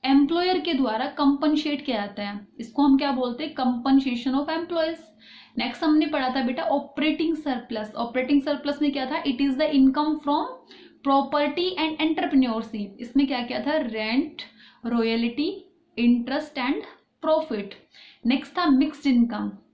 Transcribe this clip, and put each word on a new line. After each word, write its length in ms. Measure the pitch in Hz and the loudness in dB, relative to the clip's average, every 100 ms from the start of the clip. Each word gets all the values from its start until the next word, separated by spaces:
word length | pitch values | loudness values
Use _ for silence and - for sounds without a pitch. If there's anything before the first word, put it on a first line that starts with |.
employer 540 | 269 277 294 339 359 370 | 4 4 4 2 2 0
के 120 | 320 | 0
द्वारा 320 | 269 247 220 285 - | 0 0 0 -4 2
compensate 680 | 190 285 - - - - | 2 4 2 2 0 -4
किया 120 | - 220 | -4 -4
जाता 260 | 202 - | -4 -8
है, 180 | 202 208 - - | -8 -10 -14 -16
इसको 220 | 233 - | -8 2
हम 140 | 285 269 | 4 4
क्या 120 | 285 | 4
बोलते 320 | 247 247 233 | 0 -2 -4
हैं, 100 | 311 - | -8 -2
compensation 800 | 254 240 269 269 262 240 269 269 | -2 0 4 4 4 -2 -2 -2
of 100 | 294 | -2
employees। 480 | 330 339 339 320 330 - _ - - - - | -4 -2 -2 -2 -4 -14 _ -20 -20 -12 -6
नेक्स्ट 260 | 240 - | -6 -2
हमने 220 | 320 302 320 | 2 2 2
पढ़ा 220 | 294 262 262 | 0 0 0
था 60 | |
बेटा 180 | 247 262 | -2 -2
ऑपरेटिंग 720 | - 277 - - 302 - 320 311 | -2 -2 -2 -2 -2 0 -2 -2
सरप्लस। 560 | 285 247 - 220 214 - | -4 -6 -6 -8 -8 -6
ऑपरेटिंग 460 | 240 254 254 285 | -4 -4 2 2
सरप्लस 400 | 294 294 285 285 | 2 -4 -4 -2
में 80 | 294 | -2
क्या 140 | 277 262 | -2 -4
था, 160 | 311 | -4
it 160 | 277 247 | -4 -2
is 160 | 277 262 | -2 0
the 120 | 311 | 2
income 460 | 285 262 277 302 302 | 4 4 4 0 -2
from 260 | 285 302 508 508 _ - - _ | 0 -2 -2 -10 _ -20 -20 _
property 640 | 277 269 - 294 294 294 370 370 | 2 2 2 0 0 -2 -4 -2
and 240 | 311 311 | -4 -2
entrepreneurship। 1000 | 320 311 359 277 254 226 220 214 202 - | -2 0 2 2 2 -2 -6 -8 -8 -10
इसमें 260 | - 277 269 | -2 0 0
क्या 160 | 240 240 | -2 -4
क्या 140 | 254 277 | -4 -2
था, 100 | 311 | -2
रेंट, 640 | 240 220 214 254 311 - - _ - _ 233 | -2 -4 -2 -2 -2 -8 -20 _ -20 _ -2
रॉयल्टी, 640 | 233 226 226 233 240 320 403 - _ _ - | 0 2 0 -2 -2 -4 -6 -16 _ _ 0
interest 640 | 240 247 269 285 - 269 | 4 4 0 -6 -6 -6
and 300 | 254 359 - - _ _ | -2 -4 -6 -20 _ _
profit। 520 | 320 320 - 214 202 - _ - - _ 233 | 2 2 2 -6 -6 -14 _ -20 -20 _ -2
नेक्स्ट 300 | 277 - - | -2 -2 -2
था 80 | 339 | 4
मिक्स्ड 380 | 262 311 - 277 | 4 2 0 2
इनकम। 440 | 240 233 214 208 196 _ | 4 2 0 -8 -10 _